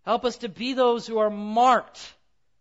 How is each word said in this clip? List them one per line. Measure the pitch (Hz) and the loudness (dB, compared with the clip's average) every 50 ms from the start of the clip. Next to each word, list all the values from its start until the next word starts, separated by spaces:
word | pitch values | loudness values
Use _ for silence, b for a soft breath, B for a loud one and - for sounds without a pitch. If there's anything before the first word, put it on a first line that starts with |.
| _ | _
Help | 185 220 233 - | -4 -4 -2 -2
us | 247 226 - | -4 -6 -6
to | 233 226 | -10 -12
be | 156 - 233 254 | -10 -8 -8 -6
those | 269 254 254 247 240 233 - | 0 2 2 2 2 0 -4
who | 220 226 220 | -4 -2 0
are | 214 214 | 0 0
marked | 208 202 208 208 214 226 247 254 240 208 - - - - - - - _ _ _ _ _ _ _ _ _ | -2 -4 -8 -2 2 4 4 6 4 4 0 -4 -14 -20 -20 -20 -20 _ _ _ _ _ _ _ _ _